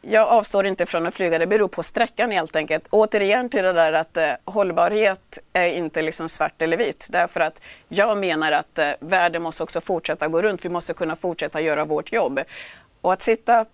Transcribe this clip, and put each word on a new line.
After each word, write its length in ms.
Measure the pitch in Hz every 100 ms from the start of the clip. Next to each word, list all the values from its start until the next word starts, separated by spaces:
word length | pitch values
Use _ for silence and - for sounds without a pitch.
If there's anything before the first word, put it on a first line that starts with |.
jag 240 | - 220 220
avstår 380 | 233 208 202 196
inte 200 | 185 175
från 200 | 175 165
att 80 |
flyga. 240 | - 180 160
Det 80 | 165
beror 220 | 214 196
på 140 | -
sträckan 480 | 165 - 233 - 233
helt 260 | 196 160 156
enkelt. 280 | 151 156 -
Återigen 580 | 214 214 214 196 220 247
till 140 | 226
det 80 | 185
där 200 | 175 160
att, 240 | 160 165 175
eh, 140 | 156 123
hållbarhet 960 | - 202 190 170 175 208 214 190 _ - -
är 160 | 185 175
inte 340 | 165 165 165
liksom 260 | 156 156 165
svart 340 | - 151 _
eller 140 | 160 165
vit. 300 | 147 156 -
Därför 300 | 180 175 -
att 220 | 160 - - - _
jag 300 | 170 214 208
menar 340 | 190 156 156
att, 260 | 151 - -
eh, 100 | 147 143
världen 420 | 156 185 175 170
måste 200 | 165 -
också 180 | 160 170
fortsätta 480 | - 175 - 151 156
gå 140 | 165
runt. 220 | 214 185
Vi 40 | 180
måste 260 | 175 -
kunna 220 | 170 165 165
fortsätta 440 | 185 160 143 156
göra 240 | 160 147
vårt 280 | 156 151 156
jobb. 280 | 226 156 135 - - - - _ _
Och 120 | 175
att 100 | 185
sitta 420 | - 226 - 233 220